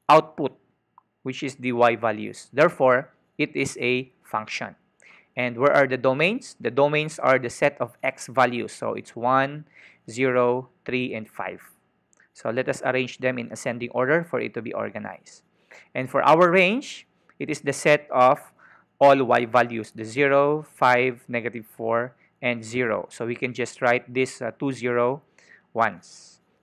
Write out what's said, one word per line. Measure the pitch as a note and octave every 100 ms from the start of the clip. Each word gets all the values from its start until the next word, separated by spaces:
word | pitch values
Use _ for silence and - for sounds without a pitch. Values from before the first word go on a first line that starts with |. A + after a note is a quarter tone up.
| -
output, | D#3 D#3 - C#3+ - _ _ _ _ _ _
which | C3 B2+
is | C#3+ B2+
the | B2+
Y | A#2+ A#2+ A#2
values. | A2+ G#2+ G#2 G2+ -
Therefore, | B2 E3+ - C3 B2+ C3+ _ _ -
it | D3+ C#3+
is | C3+ -
a | B2 B2+ B2+ _
function. | _ G#2+ G#2+ - A2 - _ _ _ _ _ -
And | B2 A#2
where | C#3
are | C#3+ C3+
the | B2+
domains? | C3 C3 E3+ A#3 - -
The | A#2
domains | A#2+ C#3+ D3+ D#3 -
are | C3 C3
the | A#2
set | - D3 -
of | A#2+ -
X | C3+ - -
values. | B2 B2 A#2+ G#2
So | - A#2
it's | G#2+ G#2+ -
one, | A#2+ C3 C#3 D3+ D3+ _ - _ -
zero, | A2+ C3 B2 B2 B2 B2+ _ -
three, | B2+ B2+
and | A#2 G#2+
five. | - F#2 F#2 - _ _ _ _ _ _
So | - A#2+
let | A#2 C3
us | C3 C3+
arrange | B2+ B2 -
them | B2+ B2+
in | A#2
ascending | A2+ C3 A#2+ A#2+
order | - B2+ D#3+
for | E3+ B2+
it | A#2
to | A#2
be | A2+
organized. | - G#2+ G#2+ G#2 F#2 - - _ _ _ - _
And | C3 C3
for | C3+
our | C3+ D#3+ F3+
range, | F#3 F3+ A#3 - - - _ _ -
it | C#3+
is | D3
the | C#3+
set | C3+ D#3+ D3 -
of | B2+ B2+ C#3+ - _ _ _ _ _
all | C#3 C#3
Y | A#2+ A#2+ A#2+
values, | A#2+ A#2+ A2+ G#2+
the | A2+ A2
zero, | A2+ C#3+ C#3 C#3+ D3+ D3+ -
five, | C3 B2 B2+ A#2+ -
negative | A#2+ A2+ A2+ G#2+
four, | - A2+ A2+ B2+ - _ _
and | B2+ A#2+
zero. | A2 B2 B2 G2+ -
So | - A#2
we | A#2+
can | B2
just | A#2+ A#2+ -
write | B2+ B2 -
this, | B2 C3 -
uh, | A#2+ -
two | C#3
zero | B2 A#2+ A#2+ A#2+ C#3+ - _ _ _ _
ones. | A2+ A2 F2 - - - _ _ _